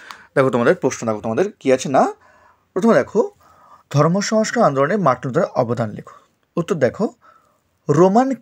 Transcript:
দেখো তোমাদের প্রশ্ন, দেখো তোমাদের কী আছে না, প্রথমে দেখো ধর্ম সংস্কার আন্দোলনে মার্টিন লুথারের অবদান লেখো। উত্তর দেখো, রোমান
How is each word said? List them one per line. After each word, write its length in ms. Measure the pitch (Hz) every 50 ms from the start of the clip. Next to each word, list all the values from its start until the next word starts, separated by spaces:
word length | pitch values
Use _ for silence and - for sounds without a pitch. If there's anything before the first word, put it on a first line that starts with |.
| - - - - - _ _
দেখো 160 | 143 135 131
তোমাদের 240 | 123 123 117 135 180
প্রশ্ন, 320 | 180 - 135 - - -
দেখো 140 | 117 107 104
তোমাদের 320 | 101 110 113 123 185 208 220 _
কী 120 | - 139 127
আছে 160 | 131 - 165
না, 240 | 131 143 214 339 415 - _ _ _ _ _ _ _ _ _ _ _
প্রথমে 220 | 185 180 233 214
দেখো 360 | 147 120 - - 202 247 403 - _ _ _ _ _ _ _ - _ _ _
ধর্ম 300 | - 139 147 160 175 196
সংস্কার 440 | 202 - 226 220 220 214 - 240 220
আন্দোলনে 320 | 160 139 131 139 147 196
মার্টিন 320 | 214 185 143 123 - - 139
লুথারের 200 | 113 147 202 -
অবদান 420 | - - 131 113 120 113 117 107
লেখো। 240 | 92 - - - - - _ _ _ _ _ _ _
উত্তর 180 | - 170 - 202
দেখো, 340 | 160 131 113 - - 196 294 - _ _ - _ _ _ _ _ _ _ _ _ _ _ -
রোমান 460 | 143 143 175 190 190 226 262 269 269 247